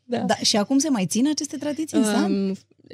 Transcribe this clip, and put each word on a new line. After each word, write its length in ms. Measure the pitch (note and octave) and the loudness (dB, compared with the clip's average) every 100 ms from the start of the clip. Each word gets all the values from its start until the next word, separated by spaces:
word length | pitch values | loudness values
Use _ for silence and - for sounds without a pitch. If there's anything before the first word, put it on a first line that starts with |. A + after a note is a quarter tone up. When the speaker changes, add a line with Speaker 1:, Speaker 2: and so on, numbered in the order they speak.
Speaker 1:
da. 160 | - A#3 | -6 -4
Speaker 2:
Da, 160 | F#3+ - | 0 0
și 220 | - A3 | 2 0
acum 200 | G3+ C4+ | 2 2
se 120 | D#4 | 2
mai 160 | B3 F#3 | 0 0
țin 220 | G#3+ C#4 | 2 2
aceste 280 | D4+ D4 C#4+ | 0 -4 -6
tradiții 400 | D4 D4 D#4+ D#4 | -6 -6 -2 0
în 60 | |
sat? 260 | G#3+ - G3+ | 2 2 0
Speaker 1:
Um, 260 | G3 G3 F#3+ _ _ - | 0 -2 -4 _ _ -12